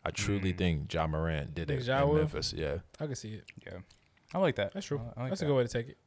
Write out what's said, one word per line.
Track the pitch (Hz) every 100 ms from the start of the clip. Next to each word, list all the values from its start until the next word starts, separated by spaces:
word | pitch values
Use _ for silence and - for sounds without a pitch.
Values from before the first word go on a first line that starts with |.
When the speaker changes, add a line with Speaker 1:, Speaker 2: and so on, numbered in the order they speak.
Speaker 1:
I | 87
truly | - - 101 95
Speaker 2:
Mm. | 90
Speaker 1:
think | 92 78 73
Ja | 82 80
Morant | 78 82 78 71
did | 76 82
Speaker 3:
Think | 135
Speaker 1:
it | 120
Speaker 3:
Ja | 135
Speaker 1:
in | 143
Speaker 3:
will? | 151
Speaker 1:
Memphis. | 156 - -
Yeah. | 85 78 76 - -
Speaker 3:
I | 151
can | 131
see | 107
it. | 107 - -
Speaker 2:
Yeah. | - 92 95 - _ _ _
I | 180
like | 185 127
that. | 98
Speaker 3:
That's | 196 -
true. | 143 117 113
Speaker 2:
I, |
I |
like | 131
Speaker 3:
That's | 190
Speaker 2:
that. | 156
Speaker 3:
a |
good | 139
way |
to | 120
take | 123 117
it. | -